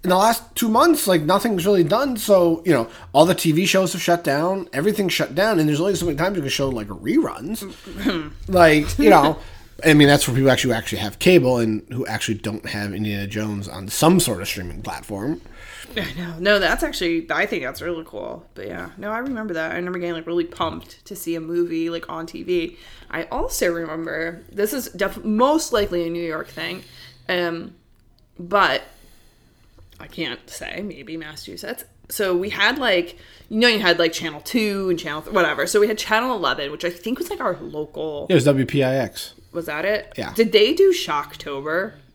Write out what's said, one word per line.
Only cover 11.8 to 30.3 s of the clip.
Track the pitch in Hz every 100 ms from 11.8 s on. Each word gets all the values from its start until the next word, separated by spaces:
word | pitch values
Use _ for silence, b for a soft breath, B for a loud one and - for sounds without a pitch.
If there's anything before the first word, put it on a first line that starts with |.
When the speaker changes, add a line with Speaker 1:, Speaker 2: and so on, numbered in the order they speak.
| -
Speaker 1:
who | 117 -
actually | 110 - 107
don't | 104 107 -
have | 104 101
Indiana | 95 107 101 98
Jones | 104 107 101 98
on | - 95
some | - 156 175
sort | 131 92
of | 101
streaming | 101 90 82
platform. | 107 82 90 101 120 170 - B B B B 220
Speaker 2:
I | 156
know. | 135 175 160
No, | 190 202
that's | 170 -
actually, | - - 175 165 160
I | 151 190
think | 190
that's | 127 -
really | 160 165
cool. | 160 101 - 170 -
But | - 98
yeah, | 170 175 190
no, | 202
I | 220
remember | 262 240 214
that. | 165 160
I | 175
remember | 180 180
getting, | 175
like, | 165 160
really | 170
pumped | 170 - 165 82 - -
to | -
see | 190 - 165
a |
movie, | 160 175 175 165 165
like, | 170 170
on | 165 165
T | -
V. | - 175 165 B B B B
I | 165
also | 165 - 523 - 180
remember, | 170 160 160 165 156 165 165 -
this | 202 208
is | 277 -
def-, | 180 196 208
most | 214 214 262 311 -
likely | 226 202 175 165
a |
New | 170
York | 170 160 180
thing, | - 170 185 B B B B -
um, | 180 175 170 - - _ _ _ _ _ -
but | 175 202 185 226 - - b b b b b b b _ - _
I | -
can't | - 147